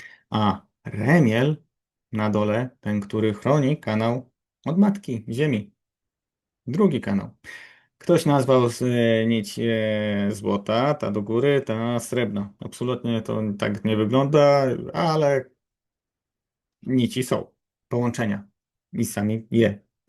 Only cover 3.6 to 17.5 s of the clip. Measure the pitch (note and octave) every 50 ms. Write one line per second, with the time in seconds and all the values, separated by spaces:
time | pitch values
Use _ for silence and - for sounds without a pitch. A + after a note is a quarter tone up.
3.6 | C3+ C3 D3+ - - A2 G#2+ A2 A2 A#2 A#2+ C3 - - _ _ _ _ _ _
4.6 | _ C3 D#3+ F#3+ G3+ G3+ G3+ G3+ - - A#2+ G#2+ G#2+ - A2+ B2 D3+ D3+ A#2+ G#2
5.6 | G2+ - _ _ _ _ _ _ _ _ _ _ _ _ _ _ _ _ _ _
6.6 | _ A#2+ B2+ F#3 G#3+ F3+ C#3+ A2 - G2+ G2+ G2 - - - _ _ - - -
7.6 | - - - _ _ _ _ _ - - E3+ D#3 - D3 C#3+ C#3 B2+ C3+ C3 C3
8.6 | B2 A#2 A#2 - B2+ B2 A#2+ A#2+ A#2 A#2 A2+ A2 A2+ A2+ A#2 A2 G2+ G2+ - A#2
9.6 | A2+ A#2 A2+ A2 A2 A2 G#2+ G#2+ G#2+ G#2 G#2 G2+ G2+ G2+ G#2 G2+ G#2 G2+ G2+ G2+
10.6 | - - G#2+ A#2 C3 D3 C#3+ - - G2+ G#2 A2 G2+ A2 A2 A#2+ C3+ C#3+ C#3+ C#3
11.6 | - - A2 A2+ A#2 A#2 A#2+ A#2 - - A#2+ A#2+ A2+ G#2 G2+ G2+ G2 G2+ - _
12.6 | - G#2+ - - B2 B2 B2+ B2 - A#2+ A#2 A2 G#2+ - A2+ A2 G#2+ G#2 G2+ -
13.6 | G#2+ G#2 G2+ G2+ - A2 A2 G#2+ A2 G#2+ B2 C3 C#3 C#3 D#3 D3 C#3+ C#3+ C#3+ C#3
14.6 | C#3 B2+ A2+ - - - - D#3+ F3 D#3+ D#3 D#3 D3+ C#3+ C#3 C3+ C3 - _ _
15.6 | _ _ _ _ _ _ _ _ _ _ _ _ _ _ _ _ _ _ _ _
16.6 | _ _ _ _ - - C3 B2+ A#2+ A2+ - B2+ B2 - B2 A2+ - -